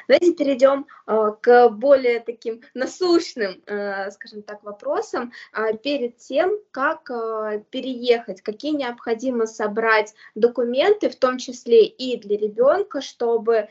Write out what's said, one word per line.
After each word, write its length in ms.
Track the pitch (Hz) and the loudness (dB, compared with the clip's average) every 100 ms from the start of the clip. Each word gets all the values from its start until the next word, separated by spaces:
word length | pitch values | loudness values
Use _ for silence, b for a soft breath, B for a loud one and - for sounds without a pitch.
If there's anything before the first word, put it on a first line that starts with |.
| B | B
Давайте 240 | 285 349 | 4 4
перейдем, 520 | - 277 254 269 277 285 b b | 2 0 4 4 4 -4 b b
э, 240 | 214 214 214 | 0 0 0
к 280 | 240 240 240 | 6 8 6
более 500 | 208 269 269 247 233 | 4 4 4 4 -2
таким 420 | 233 240 233 226 b | -6 -12 -10 -12 b
насущным, 880 | 247 254 - 359 339 - 247 202 185 - | -8 -8 -4 0 0 0 -6 -8 -8 -10
э, 440 | 208 202 196 196 | -8 -6 -8 -10
скажем 320 | 208 233 214 | -12 -20 -20
так, 220 | 208 208 | -18 -18
вопросам. 680 | 208 208 269 339 - 294 240 B B | -16 -10 -6 -4 -4 -8 -8 B B
А, 200 | - 220 | -6 -4
перед 420 | 214 285 285 240 - | -4 -4 -4 -6 -10
тем, 340 | - 269 370 415 _ | -6 -2 -2 -4 _
как, 360 | 262 285 311 - | -4 -4 -4 -10
э, 540 | 240 226 220 214 208 - | -8 -8 -6 -6 -8 -10
переехать, 680 | 262 254 240 240 233 233 190 | -10 -8 -4 0 0 -2 -12
какие 300 | - 208 294 | -12 -8 -6
необходимо 720 | 302 247 240 - 226 262 240 220 | -6 -6 -8 -6 -6 -4 -4 -4
собрать 680 | - 214 208 226 220 214 - b | -4 -6 -2 2 2 0 -8 b
документы, 720 | 220 233 240 240 254 359 415 262 | 0 0 0 -2 2 2 2 0
в 60 | |
том 240 | - 254 254 | 0 -2 -2
числе 460 | - 240 233 233 208 | -10 -10 4 6 6
и 300 | - 254 233 | 2 -6 -6
для 200 | 202 208 | -4 -4
ребенка, 640 | 214 214 262 370 403 285 | -2 2 2 2 -2 -8
чтобы, 680 | 269 - 233 226 214 226 208 | -10 -6 -2 0 0 0 -2